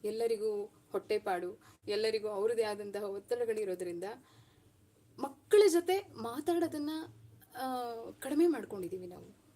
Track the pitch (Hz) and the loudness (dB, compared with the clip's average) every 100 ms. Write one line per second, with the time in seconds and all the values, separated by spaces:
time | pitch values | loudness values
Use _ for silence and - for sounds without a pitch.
0 | - 220 233 220 427 202 208 - _ 196 | -4 -2 0 0 0 -2 -6 -12 _ -6
1 | - 214 214 180 180 208 - - - 208 | -2 -2 0 -2 -4 -10 -18 -16 -4 0
2 | 220 220 214 208 220 233 214 208 202 202 | 2 0 -2 0 0 2 0 -2 -6 -6
3 | 208 202 202 240 233 220 202 180 180 170 | -4 -6 -4 -2 0 -2 -2 -4 -4 -6
4 | 190 247 - - - _ - _ _ _ | -8 -10 -18 -20 -20 _ -20 _ _ _
5 | _ - - - _ 415 415 330 349 381 | _ -8 -8 -8 _ 8 8 6 2 0
6 | 403 - 440 247 302 339 339 311 294 311 | 0 -10 -8 -4 0 2 2 -2 -4 -6
7 | 330 - - - - - 262 254 240 233 | -8 -16 -20 -20 -18 -8 -4 -4 -4 -8
8 | 233 - 269 294 349 269 196 202 175 185 | -10 -10 -2 4 4 4 -2 -6 -6 -6
9 | 180 - - - _ | -10 -14 -18 -20 _